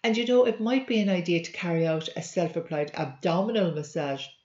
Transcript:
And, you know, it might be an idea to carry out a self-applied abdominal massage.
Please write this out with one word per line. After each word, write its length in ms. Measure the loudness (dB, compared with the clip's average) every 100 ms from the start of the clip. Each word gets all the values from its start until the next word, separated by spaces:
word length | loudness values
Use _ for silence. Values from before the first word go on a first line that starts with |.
And, 140 | 0 0
you 80 |
know, 220 | 4 4 4
it 120 | 2
might 280 | 0 0 2
be 140 | 2
an 100 | 2
idea 320 | 0 2 0
to 100 | 0
carry 340 | -6 -2 2 2
out 220 | 0 -4 -8
a 60 |
self-applied 680 | -4 -2 -2 -4 -4 -4 -4
abdominal 800 | -4 -8 -2 0 0 0 2 0
massage. 520 | -2 -6 -4 -4 -4 -8 _